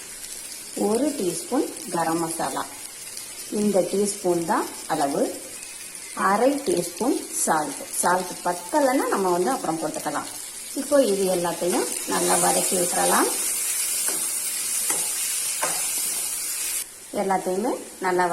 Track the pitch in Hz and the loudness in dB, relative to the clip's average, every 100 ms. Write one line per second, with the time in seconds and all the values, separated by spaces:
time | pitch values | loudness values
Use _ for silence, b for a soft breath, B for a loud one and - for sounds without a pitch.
0 | - - - - - - - - 202 220 | -14 -14 -12 -12 -12 -14 -10 -2 2 4
1 | 294 - 185 165 - 254 - - - 185 | 2 0 -2 -2 -2 0 0 -4 -6 -2
2 | 165 165 165 - 156 - - - - - | 0 0 -2 -2 -4 -4 -6 -10 -14 -12
3 | - - - - - 220 208 190 175 196 | -12 -12 -12 -12 -6 0 4 4 2 2
4 | 202 - 180 175 165 233 - - - 160 | 0 0 0 2 2 0 0 -6 -4 0
5 | 143 165 302 - - - - - - - | 2 2 0 -2 -10 -14 -12 -14 -14 -14
6 | - - 185 208 247 285 - 175 170 - | -12 0 2 6 4 4 0 0 0 -2
7 | 233 370 - - - 156 147 - - - | 0 0 -2 -2 2 2 0 -6 -8 -2
8 | - 185 185 170 180 175 - 302 277 269 | 2 2 0 -4 -2 -2 0 4 4 4
9 | 494 302 190 175 190 269 - 160 160 - | 2 2 4 4 4 2 0 0 -2 -2
10 | 151 139 - - - - - - - 285 | -4 -4 -4 -10 -10 -12 -8 -6 4 6
11 | 233 190 190 180 170 160 175 233 480 - | 6 4 4 2 0 0 2 2 0 -2
12 | - - 180 180 175 185 180 190 170 175 | -2 2 4 4 6 4 2 2 2 2
13 | 175 202 381 - - - - - - - | 4 4 4 2 -2 -2 -2 -2 -2 -2
14 | - - - - - - - - - - | -2 -2 -4 -4 -4 -4 -4 -4 -2 -2
15 | - - - - - - - - - - | -2 -4 -4 -2 -4 -2 -2 -2 -2 -2
16 | - - - - - - - - - - | -2 -2 -4 -4 -6 -4 -4 -4 -6 -12
17 | - - 190 190 185 185 240 523 - - | -8 -2 2 2 2 0 0 -2 -6 -4
18 | 185 180 175 | 0 2 4